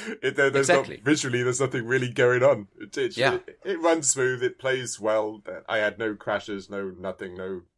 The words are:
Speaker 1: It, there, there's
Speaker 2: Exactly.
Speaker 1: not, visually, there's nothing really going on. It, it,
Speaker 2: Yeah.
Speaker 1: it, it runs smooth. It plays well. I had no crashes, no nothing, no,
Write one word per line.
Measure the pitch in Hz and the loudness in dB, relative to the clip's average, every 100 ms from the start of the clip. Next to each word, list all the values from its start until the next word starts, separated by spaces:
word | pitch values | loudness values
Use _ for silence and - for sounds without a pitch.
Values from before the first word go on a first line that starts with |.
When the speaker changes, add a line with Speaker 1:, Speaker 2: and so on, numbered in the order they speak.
| - - | -12 -6
Speaker 1:
It, | 127 143 | -2 2
there, | 139 | 2
there's | 139 139 | 4 4
Speaker 2:
Exactly. | 151 123 71 | 4 2 -4
Speaker 1:
not, | |
visually, | 127 151 135 123 | 0 0 0 0
there's | 123 123 | 0 0
nothing | 131 131 113 | 0 -2 0
really | 131 127 | 0 0
going | 139 123 123 | 2 4 6
on. | 135 113 101 - | 6 4 -2 -16
It, | - 143 | -10 -4
it, | 123 101 | -2 0
Speaker 2:
Yeah. | 139 185 | 0 0
Speaker 1:
it, | - - | -4 -12
it | 185 170 | -8 0
runs | 165 165 135 | 2 2 2
smooth. | 131 127 123 | 0 0 0
It | 123 - | -4 -2
plays | 131 131 120 - | -2 -2 -4 -4
well. | 107 110 107 107 - 92 - | 0 0 0 -6 -12 -12 -4
I | 110 | 0
had | 104 101 | 0 0
no | 110 | -4
crashes, | 101 - 101 - 101 92 | -4 -4 -4 -4 -10 -8
no | 101 98 87 | -8 -8 -8
nothing, | 95 92 95 | -8 -8 -10
no, | 90 92 92 87 | -10 -10 -10 -14